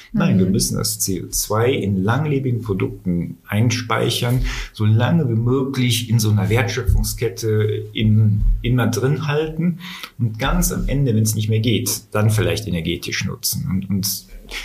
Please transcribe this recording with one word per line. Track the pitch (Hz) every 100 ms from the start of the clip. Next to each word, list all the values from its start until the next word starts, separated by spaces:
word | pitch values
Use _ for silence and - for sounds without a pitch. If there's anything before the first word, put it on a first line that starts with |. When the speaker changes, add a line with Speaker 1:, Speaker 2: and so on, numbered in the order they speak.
| -
Speaker 1:
Nein, | - 165 104
Speaker 2:
Mhm. |
Speaker 1:
wir | 90
müssen | 113 - 104
das | - -
C | - 90
O | -
zwei | - - 110 123
in | 147 98 95
langlebigen | 98 131 151 139 131 113
Produkten | 107 95 110 - 92 87 85 - -
einspeichern, | 101 123 107 - 113 120 - 120 127 - - -
so | -
lange | 107 110 127 170 127
wie | 113
möglich | 120 135 131 127 123 107 110
in | 110
so | 107
einer | 104 92
Wertschöpfungskette | 117 - 127 - 110 110 - 117 - 110 107 104 104 -
im, | - 107 107 107 107 - -
immer | 123 123 110
drin | - 131 151 143
halten | 147 156 - 175 165 - - - -
und | 113 107
ganz | 139 175 -
am | 110 -
Ende, | 139 135 110
wenn |
es | 107 110
nicht | 107
mehr | 110
geht, | 120 101 101 - -
dann | 104 107
vielleicht | 107 87 85 -
energetisch | 85 82 82 - -
nutzen. | 95 92 - 92 87
Und, | 95 95
und | 98 - - - - - -